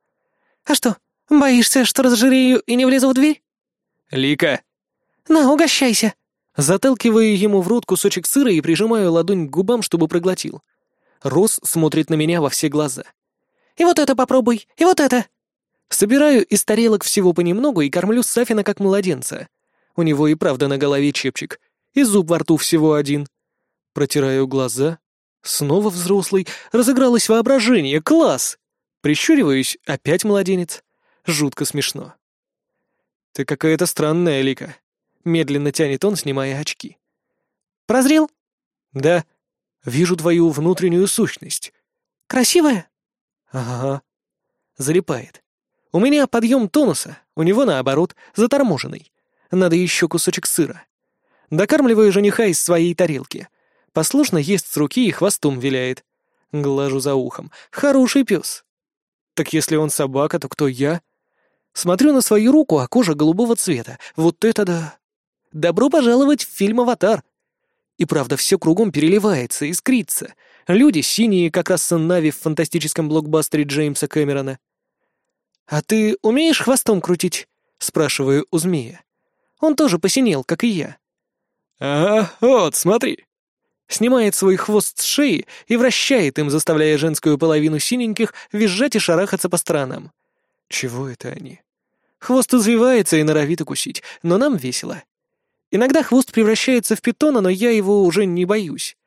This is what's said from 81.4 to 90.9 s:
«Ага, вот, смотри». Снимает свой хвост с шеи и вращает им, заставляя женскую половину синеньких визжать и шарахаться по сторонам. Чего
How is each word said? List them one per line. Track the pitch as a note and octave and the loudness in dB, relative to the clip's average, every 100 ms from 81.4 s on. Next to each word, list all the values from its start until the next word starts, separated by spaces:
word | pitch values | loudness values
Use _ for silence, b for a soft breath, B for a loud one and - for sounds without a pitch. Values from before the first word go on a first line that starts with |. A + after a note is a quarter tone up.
| _ _ _ - | _ _ _ -10
«Ага, | C#3 D3 F#3+ G#3+ F#3+ - | -4 0 2 2 0 0
вот, | A3+ A#3+ D#3 | 2 4 2
смотри». | - E3+ A3+ - - _ _ _ _ _ _ - | 0 0 0 0 -8 _ _ _ _ _ _ -10
Снимает | - A#3 B3+ G#3 - | -2 2 2 2 2
свой | F#3+ | 2
хвост | F#3 - G#3 - - | 0 0 0 0 -4
с | |
шеи | - - C#4+ D#3 - B B | -4 0 0 -2 -6 B B
и | A#3 | 0
вращает | B3+ - - B3+ D3 D#3 | 0 0 0 0 0 -2
им, | D3 | -2
заставляя | D#3 E3 D#3 D#3 D3 | -2 0 0 2 2
женскую | D#3+ D3 D#3 C#3+ | 0 -2 0 2
половину | D#3+ D3+ D#3 D3+ | 2 2 0 -2
синеньких | - B3 A#3 G3+ A3 B B | -2 -2 -2 -2 -4 B B
визжать | G#3 G#3+ F#3 C#4 | -2 -2 0 -2
и | G#3+ | 0
шарахаться | - E3 G3+ F#3+ F3 | 0 0 0 -4 -4
по | F3 | -4
сторонам. | - D3+ C3 C3 - _ _ _ _ _ _ | -2 -4 -4 -10 -16 _ _ _ _ _ _
Чего | - B2+ | -10 -8